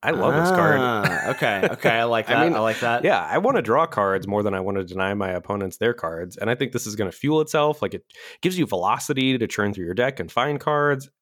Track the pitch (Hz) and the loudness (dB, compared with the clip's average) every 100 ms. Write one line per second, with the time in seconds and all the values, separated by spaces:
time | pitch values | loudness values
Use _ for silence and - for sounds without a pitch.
0 | - 165 123 147 175 - - - 123 110 | -2 2 2 4 4 4 4 4 2 0
1 | - - 107 135 123 98 92 117 131 113 | -2 -2 -4 0 0 2 0 0 2 2
2 | 117 113 110 117 170 110 110 110 117 120 | 2 0 2 2 2 2 0 0 0 2
3 | 165 98 78 - 240 226 110 135 165 110 | 2 2 0 0 2 0 2 2 2 2
4 | 98 95 101 104 104 95 95 98 90 92 | 2 0 0 0 0 -2 -2 -4 -4 -2
5 | 95 101 95 90 - 101 95 - 113 117 | -2 -2 -2 -4 -4 -4 -4 -2 -2 0
6 | 82 82 90 - 110 127 123 117 107 104 | -4 -6 -10 -4 -2 -2 -2 -4 -6 -4
7 | 95 - 143 156 151 156 151 151 98 95 | -4 -2 0 0 2 2 2 0 -4 -6
8 | - - - - 180 180 123 92 95 135 | -14 -20 -20 -4 -2 0 0 0 0 0
9 | - 135 131 127 107 - 101 95 85 95 | -2 0 0 0 0 0 -2 -2 -4 0
10 | 131 - 87 117 143 143 156 147 147 135 | 0 -2 -4 -2 -2 -2 0 2 2 0
11 | 135 _ | -6 _